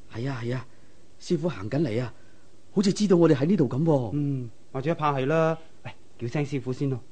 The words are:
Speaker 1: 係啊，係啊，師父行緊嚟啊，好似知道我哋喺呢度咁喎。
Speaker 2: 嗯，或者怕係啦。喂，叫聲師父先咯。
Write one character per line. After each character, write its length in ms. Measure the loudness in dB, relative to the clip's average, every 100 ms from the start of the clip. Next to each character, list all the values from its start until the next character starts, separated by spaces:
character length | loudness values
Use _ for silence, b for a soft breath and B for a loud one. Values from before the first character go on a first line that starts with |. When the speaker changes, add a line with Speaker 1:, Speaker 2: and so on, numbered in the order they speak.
| -10
Speaker 1:
係 160 | -6 -4
啊， 100 | -4
係 120 | -4 -4
啊， 100 | -6 b b b b -14
師 180 | -2 0
父 120 | 0
行 200 | -4 -2
緊 120 | 0
嚟 200 | 0 0
啊， 100 | -2 b b b b b -2
好 80 | 2
似 120 | 2
知 140 | 2 6
道 100 | 8
我 100 | 8
哋 60 | 6
喺 100 | 4
呢 120 | 4
度 100 | 4
咁 140 | 4
喎。 260 | 4 4 2
Speaker 2:
嗯， 360 | -2 -2 -2 -6 -10 -8
或 100 | -4
者 120 | -2
怕 200 | 0 2
係 120 | 2 2
啦。 320 | 2 2 0 -6 -12
喂， 80 | -12 -12 -14 -8
叫 80 | -4
聲 180 | -2 -2
師 160 | -2
父 100 | -4
先 180 | -2 -2
咯。 100 | -2 -6